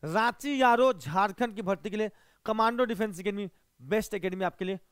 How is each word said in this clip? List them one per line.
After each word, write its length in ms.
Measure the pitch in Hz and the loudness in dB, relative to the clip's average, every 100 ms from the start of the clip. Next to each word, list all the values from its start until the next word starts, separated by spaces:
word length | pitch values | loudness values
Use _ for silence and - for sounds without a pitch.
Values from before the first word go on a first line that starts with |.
रांची 580 | 147 175 226 - 285 277 | -2 0 0 -2 -4 4
यारो 320 | 254 233 262 | 6 6 4
झारखंड 600 | 202 135 175 202 190 240 208 | 2 -2 0 0 0 -4 -4
की 60 | |
भर्ती 280 | 185 196 214 | -4 -4 -4
के 60 | 202 | -4
लिए 140 | 214 - _ _ - | -4 -6 _ _ -4
कमांडो 380 | 220 220 240 | 2 2 2
डिफेंस 360 | 247 220 214 170 | -2 0 -4 -4
एकेडमी 280 | 190 202 196 _ _ _ | -6 -4 -8 _ _ _
बेस्ट 340 | 127 208 214 | -2 -2 0
एकेडमी 300 | 202 180 185 | -4 -4 -2
आपके 200 | 185 - | -4 -4
लिए 140 | 185 190 _ | -6 -6 _